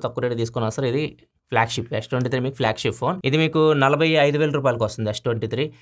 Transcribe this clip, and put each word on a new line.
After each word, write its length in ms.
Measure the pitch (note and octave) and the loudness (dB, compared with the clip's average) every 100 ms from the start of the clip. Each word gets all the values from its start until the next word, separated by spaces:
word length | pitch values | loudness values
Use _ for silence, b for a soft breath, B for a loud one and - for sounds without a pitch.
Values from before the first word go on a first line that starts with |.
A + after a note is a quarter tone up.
| B2 | -6
తక్కువ 160 | - | -2
రేటు 100 | B2 A#2 | -2 -2
తీసుకొని 240 | A2+ B2 A2 | -4 -2 -4
వస్తారు. 180 | B2 C3 | -2 -2
ఇది 100 | C3+ D3+ - _ _ - | 0 -4 -8 _ _ -4
ఫ్లాగ్‌షిప్, 360 | A#2 A#2 - A2 G#2+ | 0 0 -2 -6 -6
ఎస్ 80 | - | -4
ట్వంటీ 180 | B2+ B2 | -2 0
త్రీ 80 | B2+ | 0
మీకు 120 | B2+ C3+ | -2 -2
ఫ్లాగ్‌షిప్ 360 | A2+ A2+ A#2+ - | -2 0 -2 -2
ఫోన్. 160 | B2+ F#3 C3 | -2 -2 0
ఇది 80 | D3+ | 2
మీకు 300 | D#3+ D#3+ D#3 D3 | 2 4 4 4
నలభై 260 | C3+ D3 D#3+ D#3 C#3+ | 4 4 4 4 4
ఐదు 100 | D3 | 4
వేల 80 | D3+ C#3+ | 0 0
రూపాయలకి 260 | C3 A2+ G#2+ | 0 0 -2
వస్తుంది 240 | - G#2+ | -2 -4
ఎస్ 80 | G#2+ | -4
ట్వంటీ 220 | B2 A#2 A2+ | -2 -2 -2
త్రీ. 120 | A#2 D3+ B | -4 -4 B